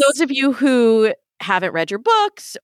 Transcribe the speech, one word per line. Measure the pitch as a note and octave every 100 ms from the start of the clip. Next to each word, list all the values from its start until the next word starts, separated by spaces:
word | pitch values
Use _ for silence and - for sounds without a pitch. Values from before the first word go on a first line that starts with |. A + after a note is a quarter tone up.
| C#4
those | C#4+
of | D4+
you | C4+ C#4
who | B3+ C#4 B3+ A3+ A3+ A3 - _ -
haven't | - F#3 F3+
read | E3 E3
your | G3+
books | E4+ A4+ G#4 - - -